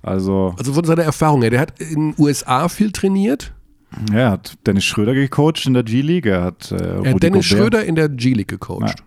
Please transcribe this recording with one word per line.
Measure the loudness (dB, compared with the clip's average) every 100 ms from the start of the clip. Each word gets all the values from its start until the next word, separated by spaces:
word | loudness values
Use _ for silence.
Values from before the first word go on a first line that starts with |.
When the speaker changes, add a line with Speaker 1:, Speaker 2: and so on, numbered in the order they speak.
Speaker 1:
Also | -4 -2 0 0 0 -2
Speaker 2:
Also | -4
von | -2
seiner | 2 2
Erfahrung | 0 0 2 2
her, | 2
der | 0
hat | -2 -6
in | -8 -4 -2
den | 2
U | 2
S | 2 -2
A | 0 0
viel | 0 -2
trainiert. | 0 0 0 0 -2 -8 -18 -20 _ _ -8 -2
Speaker 1:
Ja, | 2
er | 2
hat | 0 -6 -6 0
Dennis | 0
Schröder | 0 0 0
gecoacht | 2 0 2 2 2 0
in |
der | 0
G-League. | 2 0 0 0 2
Er | 0
hat, | 0 -6 -8
äh, | -6
Speaker 2:
Er | -4 -2
hat | 0
Speaker 1:
Rudy | 2
Speaker 2:
Dennis | 4 2 2
Speaker 1:
Gobert | 2
Speaker 2:
Schröder | 4 2
in | 0
der | 0 0
G-League | 0 0 0 -2
gecoacht. | -8 -8 -6 -4 -6